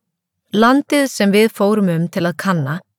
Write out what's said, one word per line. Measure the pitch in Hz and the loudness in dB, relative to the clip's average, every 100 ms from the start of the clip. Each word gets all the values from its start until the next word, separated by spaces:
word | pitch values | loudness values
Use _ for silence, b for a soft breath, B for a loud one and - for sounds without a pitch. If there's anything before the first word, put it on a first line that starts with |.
| _ _ _ _ _ | _ _ _ _ _
„Landið | 202 233 277 - 294 269 | 0 2 2 0 -2 -2
sem | - 202 | 0 0
við | 208 220 | 2 2
fórum | - 202 220 185 | 0 0 0 0
um | 165 175 | -2 -4
til | 190 175 | -4 -4
að | - | -4
kanna | 190 170 139 170 _ | -4 -4 -4 -8 _